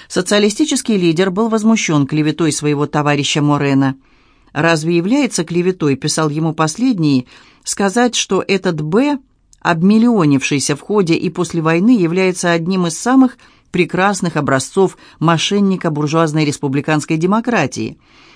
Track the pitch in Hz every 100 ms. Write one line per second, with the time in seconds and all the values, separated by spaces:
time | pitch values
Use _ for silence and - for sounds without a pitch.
0 | - - 180 208 208 208 302 269 - 208
1 | 175 160 190 180 226 220 214 226 - 151
2 | 139 151 151 151 165 143 147 143 147 151
3 | 147 143 139 160 147 147 143 135 135 135
4 | _ _ _ _ _ 143 160 165 156 175
5 | 175 269 269 - 160 170 175 185 151 135
6 | 151 156 156 147 160 156 156 - 254 214
7 | 151 135 127 - - _ - - 196 208
8 | 247 240 - 185 - 196 185 160 151 190
9 | 285 285 _ _ _ _ 160 170 180 220
10 | 240 226 156 139 - 143 - 143 - 208
11 | 175 165 185 180 170 170 160 165 208 254
12 | 170 180 190 180 180 170 165 190 175 165
13 | 233 269 254 - - _ _ 180 165 175
14 | 190 196 175 156 143 135 - - 185 -
15 | - - 156 165 - 202 196 190 175 147
16 | 151 165 165 151 151 143 143 135 131 156
17 | - 160 175 214 226 233 139 - 110 -
18 | _ _ -